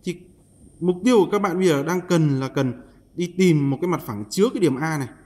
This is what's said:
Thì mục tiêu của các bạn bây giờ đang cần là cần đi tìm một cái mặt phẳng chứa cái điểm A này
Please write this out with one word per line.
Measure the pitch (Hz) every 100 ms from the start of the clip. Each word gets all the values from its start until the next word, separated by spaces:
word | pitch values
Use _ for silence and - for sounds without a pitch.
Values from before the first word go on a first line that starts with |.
Thì | 185 165 - _ _ _ - _
mục | 175 180
tiêu | 214 240
của | 170
các | 202
bạn | 202 175
bây | 185
giờ | 143
đang | 147 180 175
cần | 175 151 135
là | 135
cần | 139 131 117 - - _ -
đi | 175 180
tìm | 185 156 139
một | 135
cái | 180
mặt | 160
phẳng | - 104 104
chứa | - 220
cái | 262
điểm | 165 131
A | 160 151
này | 127 -